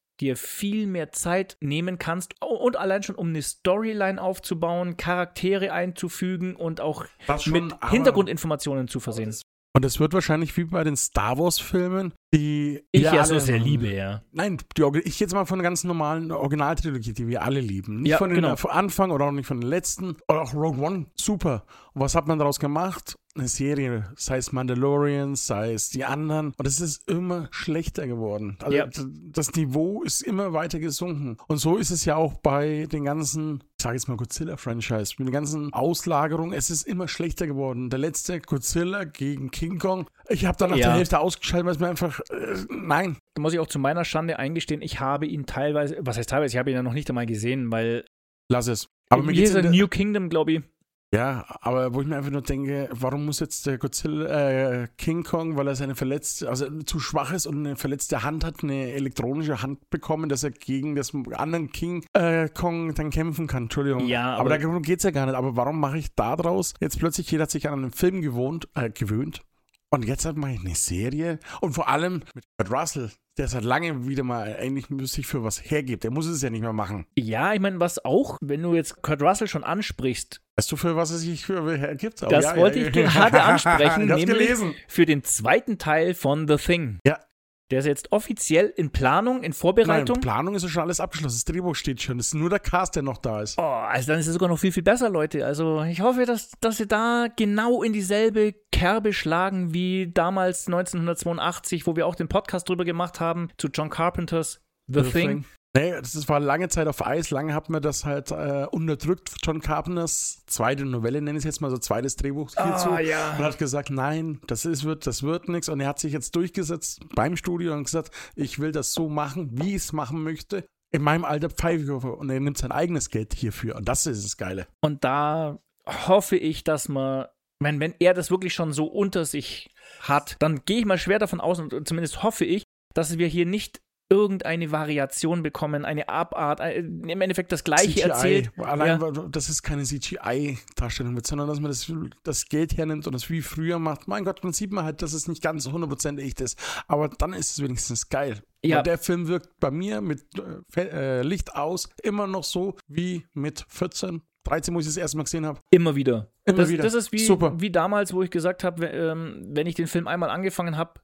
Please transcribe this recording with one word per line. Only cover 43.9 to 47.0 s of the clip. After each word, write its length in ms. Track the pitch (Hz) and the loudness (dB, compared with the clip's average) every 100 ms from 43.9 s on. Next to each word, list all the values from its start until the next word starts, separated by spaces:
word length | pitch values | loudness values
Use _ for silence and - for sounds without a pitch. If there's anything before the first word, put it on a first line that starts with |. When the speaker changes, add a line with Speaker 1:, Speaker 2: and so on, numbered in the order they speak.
| 165 160 | 0 0
Speaker 1:
Schande 320 | 156 165 - | -2 -2 -2
eingestehen, 440 | 135 165 - 151 | -2 -4 -4 -4
ich 160 | 160 - | -4 -4
habe 260 | 135 143 151 | -2 0 -2
ihn 220 | 156 131 | -4 -6
teilweise, 500 | 135 147 147 147 160 | -2 0 2 0 -2
was 160 | 135 113 | -4 -4
heißt 120 | 117 | -2
teilweise, 240 | 135 143 | 0 0
ich 60 | 120 | 0
habe 100 | 131 | 0
ihn 60 | 127 | 0
ja 80 | |
noch 100 | 127 | -2
nicht 160 | 135 | -4